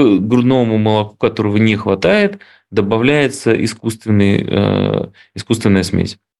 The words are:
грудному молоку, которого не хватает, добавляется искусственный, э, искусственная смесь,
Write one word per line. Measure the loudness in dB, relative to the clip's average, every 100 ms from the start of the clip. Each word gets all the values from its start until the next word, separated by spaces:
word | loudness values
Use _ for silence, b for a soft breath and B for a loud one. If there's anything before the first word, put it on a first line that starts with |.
| 2 2
грудному | 2 0 2 2 0 0
молоку, | 0 0 -2 -2
которого | -4 -2 -2 2
не | 2 0
хватает, | -2 0 2 2 0 -4 b b b
добавляется | -4 0 0 2 2 0 -2 -2 0
искусственный, | -2 -6 -8 -6 -2 2 2 0 -2
э, | -2 0 0 0 -2 -6 -12 b -12
искусственная | -6 -2 0 0
смесь, | 0 -2 -4 -8 _ _